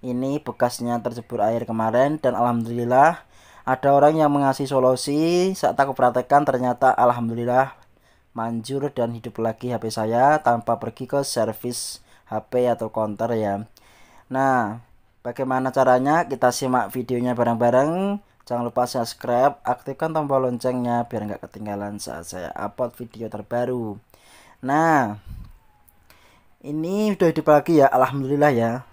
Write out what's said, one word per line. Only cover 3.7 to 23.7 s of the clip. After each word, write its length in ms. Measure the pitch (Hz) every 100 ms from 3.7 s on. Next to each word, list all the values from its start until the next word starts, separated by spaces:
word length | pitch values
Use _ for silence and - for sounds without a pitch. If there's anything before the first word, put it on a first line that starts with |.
| 127 139
orang 320 | 139 147 160
yang 80 | 151
mengasih 400 | 143 139 131 135
solusi. 800 | 135 127 127 - 147 165 175 185 190
Saat 160 | - -
aku 160 | 139 135
praktekkan, 480 | 123 120 123 143 147
ternyata 480 | 131 127 123 131
alhamdulillah 800 | - 123 120 117 117 120 123 135 - _ _ _ _ _ -
manjur 480 | 117 117 113 139 143
dan 240 | 143 117 117
hidup 240 | 117 107
lagi 320 | 113 110 123
H 80 | 120
P 80 | 113
saya 480 | 110 110 117 135 151
tanpa 400 | 135 117 - 113
pergi 320 | 113 - 127
ke 160 | 139 139
servis 800 | - 110 110 123 123 - - _ _ _
H 160 | 110 -
P 160 | 127 123
atau 240 | 113 110
counter 400 | 110 107 101 113
ya. 320 | 117 107 98 110 _ _ _ - - _
Nah, 480 | 131 135 131 110 113 - _ _ _ 120
bagaimana 480 | 120 131 131 131
caranya? 480 | 127 127 127 135 160 175
Kita 240 | 127 123
simak 400 | - 135 127 101
videonya 400 | 127 120 123 123
bareng-bareng. 880 | 120 117 117 120 127 147 170 196 202 _ _ -
Jangan 240 | 120 120
lupa 160 | 117 123
subscribe, 720 | 127 117 - 117 120 139 139 -
aktifkan 480 | 127 - 135 160
tombol 320 | 160 147 135 131
loncengnya 640 | 123 127 127 120 120 120
biar 160 | 113 104
nggak 160 | 104
ketinggalan 560 | - - 107 101 101 104
saat 320 | - 71 85
saya 240 | 92 85
upload 400 | - 101 - 123
video 320 | - 120 107 110
terbaru. 720 | 107 101 120 123